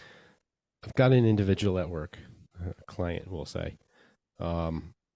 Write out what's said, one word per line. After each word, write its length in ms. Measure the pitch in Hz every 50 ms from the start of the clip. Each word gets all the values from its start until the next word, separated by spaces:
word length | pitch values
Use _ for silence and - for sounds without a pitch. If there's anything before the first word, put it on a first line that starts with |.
| - - - - _ _ _ _ _ _ _ _ _ _ _ _ -
I've 100 | - -
got 180 | - 127 127
an 140 | 131 123 117
individual 520 | 110 107 104 98 98 95 - 107 98 90 92
at 120 | 85 87
work, 260 | 87 76 76 - - - - - - - - _ _ 90 90
a 80 | 101 - - -
client, 460 | - - - 90 87 85 - - 92
we'll 140 | 92 76 -
say, 320 | - - 87 - - - - _ _ _ _ _ _ _ _ _ _ _ -
um, 560 | 85 85 85 85 82 82 80 78 80 85 - _ _ _ _